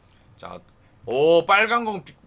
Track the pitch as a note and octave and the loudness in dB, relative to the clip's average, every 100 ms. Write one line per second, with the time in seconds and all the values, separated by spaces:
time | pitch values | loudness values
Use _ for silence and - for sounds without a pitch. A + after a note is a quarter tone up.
0 | _ _ _ _ F#2 F2+ - _ _ _ | _ _ _ _ -20 -20 -20 _ _ _
1 | - B2+ D#3+ E3+ E3+ G3 G#3+ A#3+ A3 G3 | -6 0 2 2 4 2 2 -2 -4 -8
2 | D3 - | -12 -20